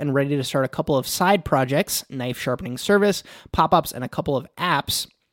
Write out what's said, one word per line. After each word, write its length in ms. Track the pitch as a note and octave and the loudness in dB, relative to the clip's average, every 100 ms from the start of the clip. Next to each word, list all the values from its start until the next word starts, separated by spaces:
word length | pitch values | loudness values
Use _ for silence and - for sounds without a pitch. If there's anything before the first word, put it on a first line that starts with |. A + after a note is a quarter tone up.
and 120 | D3 | -2
ready 220 | C3+ C#3 C#3+ | 0 2 0
to 80 | |
start 220 | C3 C#3+ C3 | 0 0 -2
a 20 | |
couple 300 | - D#3 C#3 | -2 0 0
of 100 | B2 | 0
side 380 | - F#3 G3+ - | 0 2 2 2
projects, 580 | C#3+ B2+ C#3 G3 - - | 2 2 0 0 -4 -6
knife 280 | C#3 B2 B2 | -6 -6 -4
sharpening 400 | - B2+ - B2 | -4 -4 -6 -8
service, 460 | - G3+ G3+ F#3+ - - - | 2 4 4 0 -6 -20 -10
pop-ups, 400 | - D#3+ F3 D3+ | 0 4 4 2
and 100 | - | -6
a 60 | B2 | -8
couple 260 | - D#3 C3+ | -6 -2 -2
of 100 | D#3+ - | -4 -6
apps. 500 | F3+ D3 - - - _ _ | 0 0 0 -6 -6 _ _